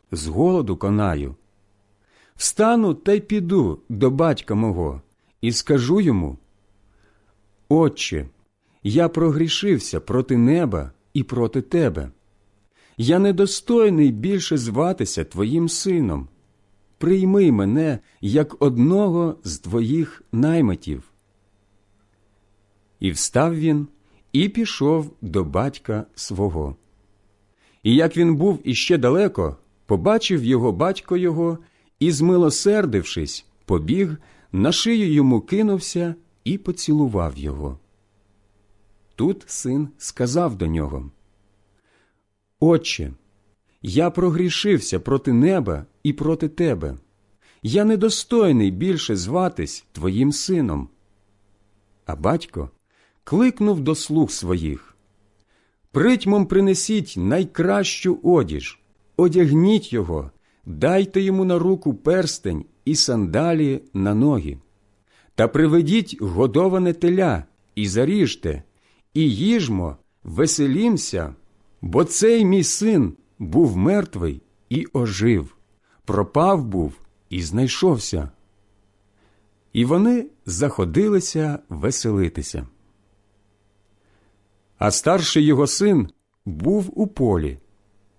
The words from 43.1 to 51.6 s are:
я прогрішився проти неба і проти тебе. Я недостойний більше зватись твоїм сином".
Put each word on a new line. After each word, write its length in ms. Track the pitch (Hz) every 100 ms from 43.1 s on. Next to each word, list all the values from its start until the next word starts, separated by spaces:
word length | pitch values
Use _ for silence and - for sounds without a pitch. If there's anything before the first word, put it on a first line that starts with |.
| 67 _ _ _ _ _ _
я 280 | - 104 170
прогрішився 920 | 175 180 165 180 - 208 165 - 92
проти 340 | 120 135 139
неба 520 | 120 156 190 101 76 - _
і 100 | 151
проти 360 | 147 147 160 156
тебе. 480 | 156 170 95 73 65 _ _ _ _ _ _
Я 220 | 110 165 214
недостойний 880 | 214 220 - - 240 196 127 98
більше 440 | 92 180 170 - 101
зватись 680 | 90 170 185 - 76 - _
твоїм 400 | - 90 98 139
сином". 580 | 143 - 180 120 73 64 _ _ _ _ _ _ _